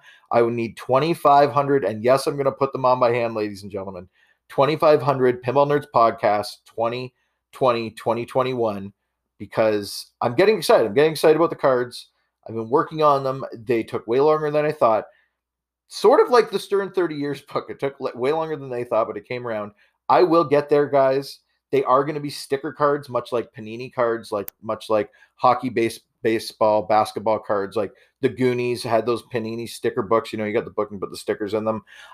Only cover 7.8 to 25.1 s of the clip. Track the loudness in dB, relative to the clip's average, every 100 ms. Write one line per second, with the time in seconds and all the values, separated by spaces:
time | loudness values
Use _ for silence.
7.8 | -4 -6 -4 -4 -2 -2 -2 -2 -2 -4
8.8 | -12 _ _ _ _ _ -8 0 0 0
9.8 | -4 -14 -16 -6 -4 2 2 2 4 4
10.8 | 4 2 2 4 4 4 2 2 0 2
11.8 | -2 -10 -20 _ _ _ -12 -10 -2 -2
12.8 | -2 0 2 2 0 -6 -10 -14 -2 -2
13.8 | -2 -8 -2 2 4 2 0 -2 -2 2
14.8 | 2 2 -2 _ _ _ _ _ _ _
15.8 | _ 2 4 6 6 4 2 -4 -2 -2
16.8 | -2 -2 -2 -2 -6 -6 -6 -8 -8 -6
17.8 | -6 -6 -8 -2 -2 -2 -4 -8 -8 -8
18.8 | -2 0 0 -4 -8 -10 -6 -8 -8 _
19.8 | _ _ 0 2 4 4 4 0 4 2
20.8 | 2 2 2 0 -4 -18 _ _ -4 -2
21.8 | 2 2 2 -6 -8 -12 -6 -6 -6 -2
22.8 | 0 0 -4 -8 -4 -6 -6 -14 -14 -12
23.8 | -10 -2 -2 -2 -4 -8 -8 _ -10 -8
24.8 | -2 -2 -2